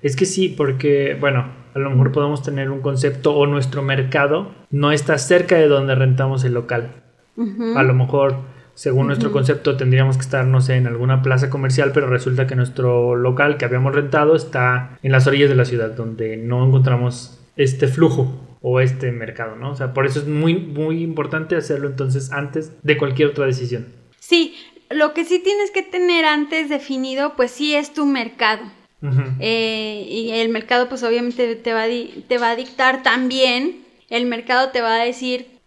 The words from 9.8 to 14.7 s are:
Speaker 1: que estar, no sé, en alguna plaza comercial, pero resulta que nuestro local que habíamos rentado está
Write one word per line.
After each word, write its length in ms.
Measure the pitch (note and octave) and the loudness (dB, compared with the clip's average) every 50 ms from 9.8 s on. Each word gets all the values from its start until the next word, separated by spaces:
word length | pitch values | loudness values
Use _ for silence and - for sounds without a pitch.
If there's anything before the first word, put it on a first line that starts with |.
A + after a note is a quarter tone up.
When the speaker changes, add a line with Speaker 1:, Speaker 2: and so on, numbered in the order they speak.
| C3+ B2+ B2+ C3 C3+ C3+ C3 | 2 2 4 4 4 4 2
Speaker 1:
que 40 | C3 - | 0 -2
estar, 220 | - - C3+ B2+ | -2 -2 0 2
no 160 | C3 C3 B2+ | 2 4 4
sé, 140 | B2+ C3 C3 | 4 2 2
en 100 | B2+ B2 | 2 2
alguna 340 | A#2+ A#2 A#2 B2 C3 C3 C3 | 0 0 -2 0 2 2 2
plaza 280 | - C3+ C3 B2+ C#3 C3 | 2 2 2 2 2 0
comercial, 420 | C#3 C#3 C3+ C3 C3 C3 C#3+ C3+ C3+ | -2 -2 -2 0 0 2 0 2 2
pero 140 | D3+ C#3 | 0 2
resulta 380 | B2+ B2 B2 - C3 B2+ C3 C3 | 2 0 0 0 0 0 0 0
que 100 | C3 C3 | 0 0
nuestro 600 | B2+ B2+ B2+ - - B2+ B2 B2 A#2+ A#2+ B2 B2 | -2 -2 -2 -2 -2 0 2 2 2 2 2 2
local 420 | B2 B2 B2+ B2+ C3 C#3+ D3 D3 | 2 2 0 2 2 2 2 2
que 80 | D3 B2+ | 0 -2
habíamos 300 | A#2 B2+ B2+ C3 C3+ C3+ | -2 0 0 0 2 2
rentado 400 | C#3+ D3 C3+ C#3+ D3+ D3+ D3+ E3 | 0 0 2 2 2 4 4 4
está 640 | D3+ - - - C3 B2 B2+ | 2 0 -2 -2 0 2 2